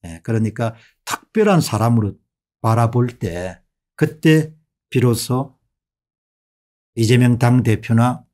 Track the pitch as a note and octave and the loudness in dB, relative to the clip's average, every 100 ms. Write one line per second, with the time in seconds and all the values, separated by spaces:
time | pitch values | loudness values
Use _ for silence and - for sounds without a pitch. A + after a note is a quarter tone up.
0 | E2+ E2 - A2+ A2 G#2+ A#2 A2+ _ _ | -16 -14 -4 -2 -2 -4 -8 -8 _ _
1 | - - _ G#3+ G#3 F3 D3 G#2+ A#2 A#2 | -12 -12 _ 0 2 2 0 -2 0 0
2 | G#2 - _ _ _ _ A2+ A2+ A#2 A#2+ | -2 -8 _ _ _ _ -2 0 2 0
3 | A#2+ - G2+ F2 F#2 F#2 _ _ _ - | -2 -4 -8 -8 -10 -14 _ _ _ -4
4 | D#3 - E3 D#3 D#3 - _ _ _ C3 | -4 0 2 2 0 -10 _ _ _ 0
5 | B2 A#2 - B2+ C3+ _ _ _ _ _ | 0 0 -4 -6 -6 _ _ _ _ _
6 | _ _ _ _ _ _ _ _ _ - | _ _ _ _ _ _ _ _ _ -4
7 | A2 B2 B2 A#2+ A#2+ B2 A2+ G#2+ - A2+ | 2 4 4 2 2 2 2 -2 0 2
8 | B2 B2 _ | 2 -2 _